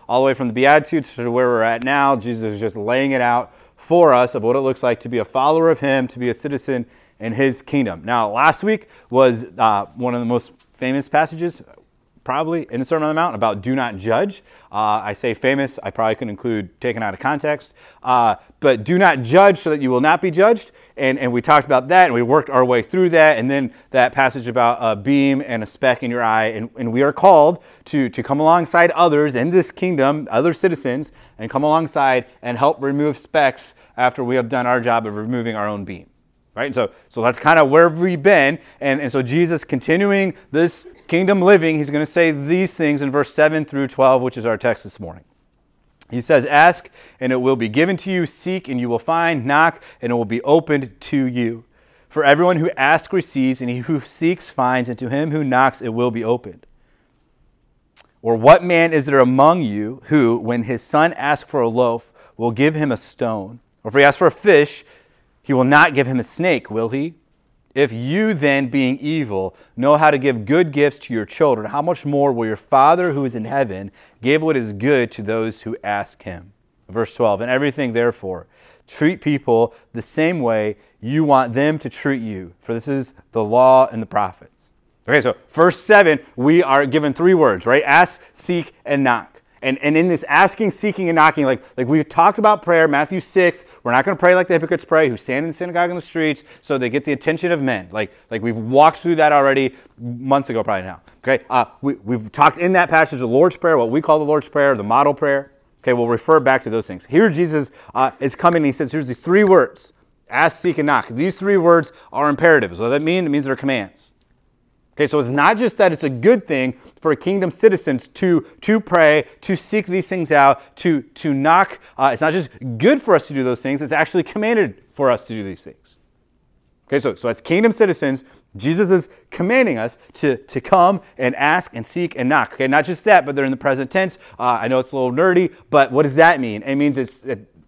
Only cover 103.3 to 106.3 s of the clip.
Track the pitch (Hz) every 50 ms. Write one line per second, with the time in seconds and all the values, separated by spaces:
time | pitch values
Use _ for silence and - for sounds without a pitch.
103.3 | 117 135 165 185 - - - 170 160 135 117 113 123 156 156 - 151 156 151 143
104.3 | 151 151 139 - - 147 139 139 135 107 101 104 113 127 143 147 143 - 156 143
105.3 | 139 139 139 - _ _ _ _ _ _ - 131 123 120 120 117 117 113 - -